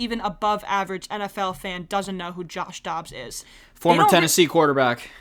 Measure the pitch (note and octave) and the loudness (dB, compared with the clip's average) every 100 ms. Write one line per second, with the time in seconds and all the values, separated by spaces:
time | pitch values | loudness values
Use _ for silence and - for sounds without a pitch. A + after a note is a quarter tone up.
0 | A#3+ A#3 G#3 - G#3+ G#3 G#3 G3 F#3+ F#3 | -4 -4 -6 -2 0 0 -2 -2 -2 -6
1 | - G#3 G3 G#3 F#3+ F3+ G3 F3+ E3 G3+ | -8 -8 -6 -4 -6 -6 -10 -10 -4 -4
2 | F#3+ F#3 F3 F3 E3 F#3 F3 - F#3 E3 | -4 -8 -8 -10 -10 -8 -10 -10 -8 -8
3 | D#3+ A#2+ A#2+ - - - - - E3 E3+ | -10 -14 -14 -14 -16 -20 -20 -2 4 6
4 | G#3 F3+ E3 - D#3+ E3 D3 C#3 B2+ A#2+ | 6 6 4 4 4 6 4 4 2 0
5 | - - | -6 -20